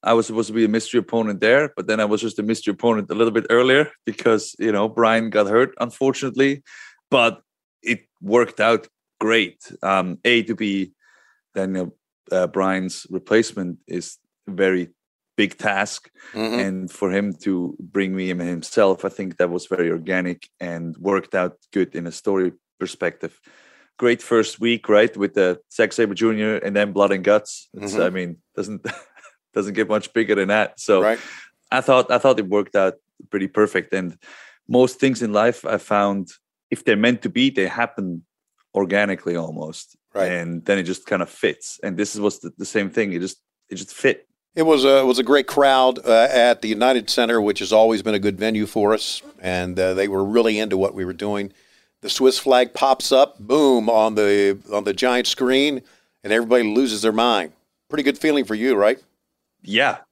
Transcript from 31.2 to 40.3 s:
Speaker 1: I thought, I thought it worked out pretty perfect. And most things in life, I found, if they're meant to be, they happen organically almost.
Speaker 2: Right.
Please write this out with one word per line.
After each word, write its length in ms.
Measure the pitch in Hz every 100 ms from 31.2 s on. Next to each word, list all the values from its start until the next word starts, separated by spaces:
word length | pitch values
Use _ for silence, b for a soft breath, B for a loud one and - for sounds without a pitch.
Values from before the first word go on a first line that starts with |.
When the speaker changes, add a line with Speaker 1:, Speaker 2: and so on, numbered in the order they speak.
| B B B _ _
Speaker 1:
I 80 | 127
thought, 300 | 127 127 123
I 60 | 123
thought 200 | 135 113
it 80 | 95
worked 260 | 104 98 101
out 200 | 95 - _ _ -
pretty 180 | 101 95
perfect. 460 | - 107 92 90
And 240 | 98 90 80 B B B B -
most 320 | 123 127 -
things 220 | 135 113
in 100 | 117
life, 320 | 104 117 120 -
I 120 | 104
found, 520 | - 104 101 98 90 - _ _ _
if 140 | 117
they're 140 | - 104
meant 240 | 117 123
to 80 | 110
be, 200 | 117 131
they 180 | 135 92
happen 580 | 98 117 - 95 85 _ _ _ _ _ 98
organically 600 | 92 98 104 92 - 85
almost. 580 | 80 80 80 82 - _ _
Speaker 2:
Right. 180 | 101 90